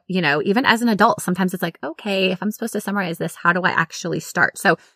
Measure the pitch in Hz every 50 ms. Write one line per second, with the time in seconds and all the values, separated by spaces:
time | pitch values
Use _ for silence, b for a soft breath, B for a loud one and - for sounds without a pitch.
0 | _ - 180 185 170 147 143 151 135 202 190 240 277 - 226 226 240 233 214 175
1 | 214 233 - - - - 180 185 190 185 185 180 - 170 - - - 277 330 -
2 | - 208 196 190 190 185 190 185 - 214 214 - 262 247 - 202 - - 196 202
3 | 190 170 165 - 160 165 - - - 175 175 185 180 180 - 151 160 - - -
4 | - 175 160 - - - - 180 - - - - - 196 165 b b b b